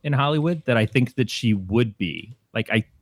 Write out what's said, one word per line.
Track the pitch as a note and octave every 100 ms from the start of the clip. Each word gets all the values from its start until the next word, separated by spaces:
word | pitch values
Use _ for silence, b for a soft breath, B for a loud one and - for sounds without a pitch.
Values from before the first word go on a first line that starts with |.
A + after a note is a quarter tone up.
in | D3
Hollywood | C#3 C#3+ D3+ D#3 E3+
that | - A#2
I | G#2+
think | C3 B2 -
that | A#2+
she | - A#2
would | G#2+ F#2 G#2+ A#2 G2+
be. | F#2 D#2+ G#2+ B2 _
Like, | A2+ A2
I | A2+ - -